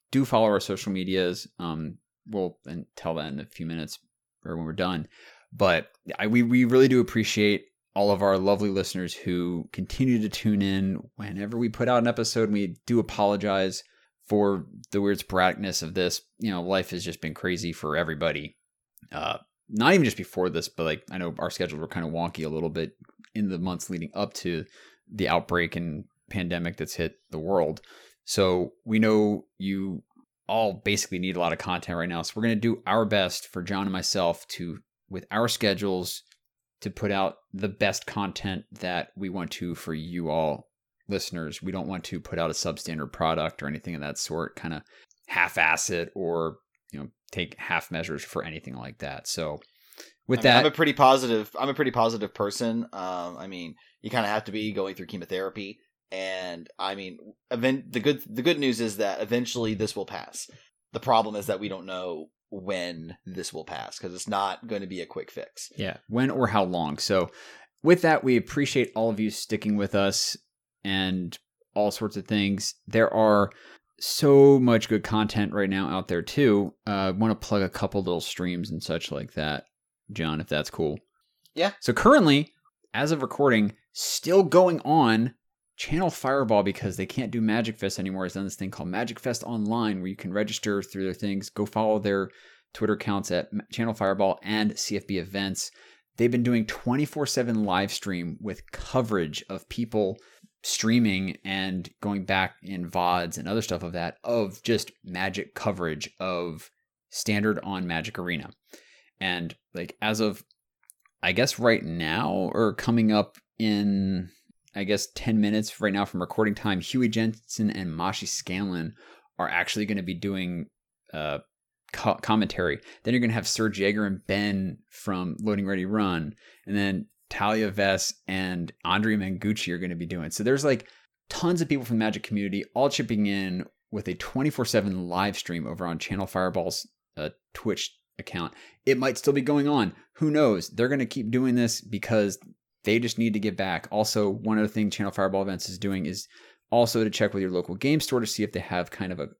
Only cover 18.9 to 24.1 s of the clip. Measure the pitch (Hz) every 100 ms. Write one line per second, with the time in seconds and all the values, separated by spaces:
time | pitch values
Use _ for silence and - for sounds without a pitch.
18.9 | _ - 73 78 - - _ - 107 135
19.9 | 190 127 - 90 - 90 80 - - 80
20.9 | 78 - 92 87 - 87 - 90 76 85
21.9 | 92 80 80 85 82 78 78 82 78 80
22.9 | - - _ _ 110 101 90 92 90 -
23.9 | 87 82